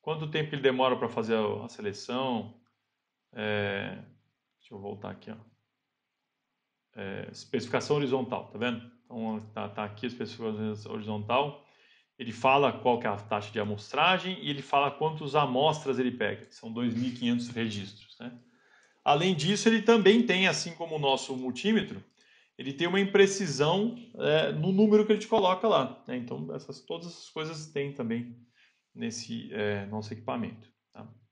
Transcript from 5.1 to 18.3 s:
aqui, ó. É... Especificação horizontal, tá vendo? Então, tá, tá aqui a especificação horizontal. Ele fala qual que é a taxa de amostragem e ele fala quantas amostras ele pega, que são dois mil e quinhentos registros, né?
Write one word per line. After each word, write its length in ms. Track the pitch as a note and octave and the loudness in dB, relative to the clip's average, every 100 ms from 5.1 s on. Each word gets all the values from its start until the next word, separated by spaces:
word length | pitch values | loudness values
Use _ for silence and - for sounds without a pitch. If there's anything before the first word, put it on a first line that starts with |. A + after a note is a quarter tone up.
aqui, 200 | G2 - | -12 -16
ó. 40 | A2+ A2 _ _ _ _ _ _ _ _ _ _ _ _ _ _ | -18 -20 _ _ _ _ _ _ _ _ _ _ _ _ _ _
É... 340 | - G2 G2 G2 | -12 -10 -8 -10
Especificação 680 | - - B2+ - C3 - D3 | -14 -6 -6 0 -2 2 0
horizontal, 520 | C#3 C3 B2 G2 - | 2 0 -2 -6 -8
tá 100 | G#2 | -6
vendo? 320 | A#2+ A#2 - _ | -4 -4 -10 _
Então, 360 | _ B2 A2+ G#2+ G#2+ | _ -8 -6 -6 -10
tá, 160 | - G#2 | -10 -10
tá 160 | G#2+ | -8
aqui 220 | G#2 G#2 B2 | -8 -6 -8
a 20 | |
especificação 840 | A#2+ A2 - A2+ G#2+ A2 G#2+ - | -8 -10 -8 -8 -4 -6 -6 -10
horizontal. 720 | A2 G#2+ G#2+ G#2+ B2 D3 C#3+ _ _ _ _ _ _ | -10 -8 -8 0 0 0 -4 _ _ _ _ _ _
Ele 140 | A#3 | -12
fala 400 | A#2+ B2+ C3+ C#3 | 0 4 6 4
qual 280 | A#2 B2 A#2 | 2 0 0
que 60 | A#2 | 0
é 40 | |
a 60 | G2+ | -4
taxa 340 | - G#2 G#2 | -4 -4 -4
de 80 | A2 | -4
amostragem 800 | G#2 G#2 - C3+ E3 F#3 F3 F#3 | -4 -4 -6 2 4 2 0 -6
e 80 | D3 | -6
ele 120 | C#3+ | -6
fala 280 | C3+ C#3+ C#3 | 0 2 2
quantas 440 | - D#3 D#3 D3+ | 0 -2 -2 0
amostras 640 | D3 C#3+ B2 D3+ D3+ C#3 B2 | 2 2 2 2 0 -2 0
ele 140 | B2+ | 0
pega, 340 | A#2+ G#2+ G2+ - | 0 -2 -2 -10
que 80 | |
são 180 | - A2+ | -16 -10
dois 220 | A2+ A#2+ | -4 -2
mil 140 | A2 B2+ | 0 -2
e 40 | |
quinhentos 360 | A#2+ A#2+ A#2+ A#2+ | -2 0 0 -2
registros, 680 | - A2+ G2+ F#2+ - - - | -4 -4 -4 -8 -14 -20 -16
né? 140 | A#2+ | -16